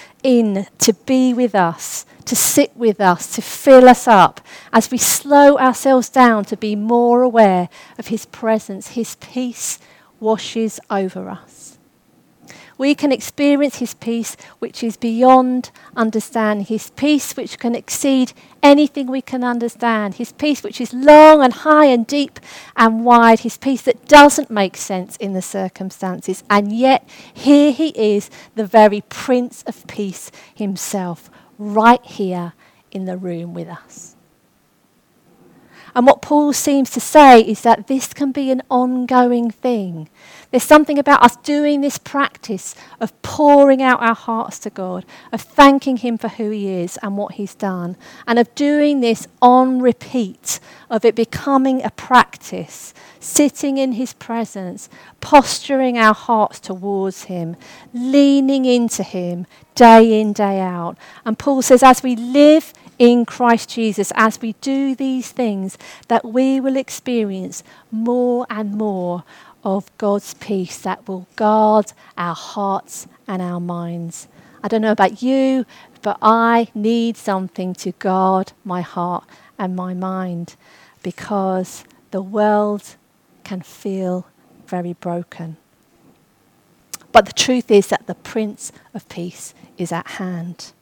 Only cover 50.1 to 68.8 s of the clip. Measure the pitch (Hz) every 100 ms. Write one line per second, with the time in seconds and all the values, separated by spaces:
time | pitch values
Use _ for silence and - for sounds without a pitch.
50.1 | 262 196 - - - - - _ 226 233
51.1 | 220 226 - - 277 269 262 214 - -
52.1 | 254 - - - 185 165 - - _ -
53.1 | _ - - 294 - 285 269 262 226 254
54.1 | - - 233 214 202 185 196 - - -
55.1 | _ - 294 - - - 269 254 240 220
56.1 | 214 - 226 208 - - 185 196 196 190
57.1 | 185 - 180 165 170 - - - 240 254
58.1 | 277 277 277 269 269 254 247 233 - 190
59.1 | 190 175 175 180 _ _ - 233 226 226
60.1 | 214 214 202 202 196 185 175 170 165 -
61.1 | - 233 220 - 269 247 254 269 254 262
62.1 | 233 240 269 294 311 - _ _ _ 240
63.1 | 240 233 - 240 233 - - 226 202 196
64.1 | - 220 - 226 - - 269 277 254 269
65.1 | 262 240 - 240 196 190 - - - _
66.1 | 233 233 240 262 269 262 269 262 - -
67.1 | 240 208 190 180 - - - _ 220 233
68.1 | 247 247 240 247 214 214 208